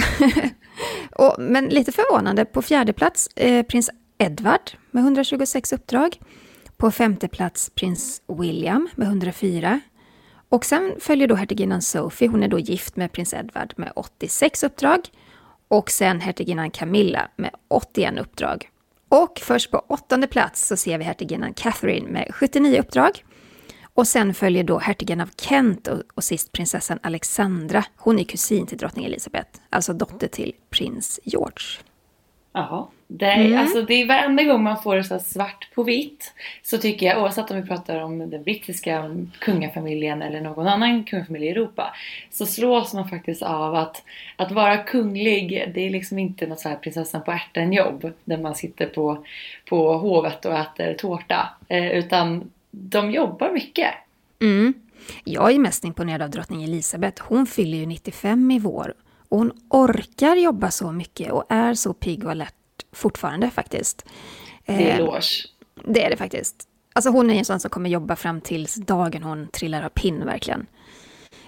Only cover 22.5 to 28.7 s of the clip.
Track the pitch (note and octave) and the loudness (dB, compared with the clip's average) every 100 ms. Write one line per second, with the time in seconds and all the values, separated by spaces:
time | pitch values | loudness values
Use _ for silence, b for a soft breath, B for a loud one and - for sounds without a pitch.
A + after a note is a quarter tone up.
22.5 | C#4+ C#4+ B3+ - B3+ D#4 - - B B | 4 4 4 2 2 2 2 -10 B B
23.5 | B B B B - A#3 B3 G3+ F#3 G3 | B B B B 2 4 4 2 2 2
24.5 | F3+ F3 E3 - F#3+ - E3+ F3 - - | 2 2 0 0 -4 -2 -4 -4 -8 0
25.5 | C#4 B3 F3+ - B2+ - - - E3+ - | 4 4 2 -4 -6 -6 -8 -4 -4 -6
26.5 | - E3+ - - E3 F3 E3 - - G3 | -6 -4 -4 -4 -6 -4 -6 -4 0 0
27.5 | F3+ D#3 F#3 G#3 _ - A3 F3 - - | 0 0 -2 -2 _ 2 2 2 -4 0
28.5 | G#3 - | 0 -2